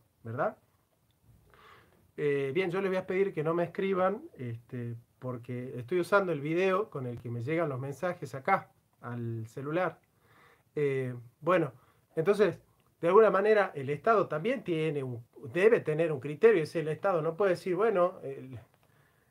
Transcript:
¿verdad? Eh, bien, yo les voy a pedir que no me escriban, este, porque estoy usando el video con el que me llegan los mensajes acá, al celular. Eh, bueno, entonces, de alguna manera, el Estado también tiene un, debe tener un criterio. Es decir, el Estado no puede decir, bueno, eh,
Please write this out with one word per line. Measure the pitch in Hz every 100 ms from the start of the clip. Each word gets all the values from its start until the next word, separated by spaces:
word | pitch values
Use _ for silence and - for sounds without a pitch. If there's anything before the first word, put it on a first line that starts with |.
| _ _
¿verdad? | 113 120 190 - _ _ _ _ _ _ _ _ _ _ - - _ _ _ -
Eh, | 147 143 135 143
bien, | 185
yo | 180
les | 190
voy | 185
a | 185
pedir | 175 196
que | 165
no | 151
me | 175 170
escriban, | - 190 185 185 220 330 -
este, | 123 117 - 127 120 117 - _
porque | 127 123 117 123 123 127
estoy | 117 180
usando | 170 202 185
el | 156
video | 147 170 190 190 220
con | 143 127
el | 120
que | 123
me | 117
llegan | 120 165 160
los | 127
mensajes | 139 139 180 175 -
acá, | 139 - 185 - _ _ _
al | 123 120 117 113 110
celular. | - 139 165 180 165 _ _ _ _ _ _ _ -
Eh, | 143 135 127 120 117 _
bueno, | 151 180 143 - _ _ _ -
entonces, | 160 202 196 160 _ _ _ _
de | 165
alguna | 196 214
manera, | 185 208 214 190 147
el | 135
Estado | 147 226 220 160
también | 151 196 269
tiene | - 160 156 147
un, | 131 117 - - 131
debe | 151 214 233
tener | 135 151 165
un | 143
criterio. | 143 151 226 196
Es | 151
decir, | 170
el | 151
Estado | 156 196 175
no | 156 165
puede | 202
decir, | 170 190 175
bueno, | 226 190 180 185
eh, | 135 135 131 120 - _ _ _ _ _ _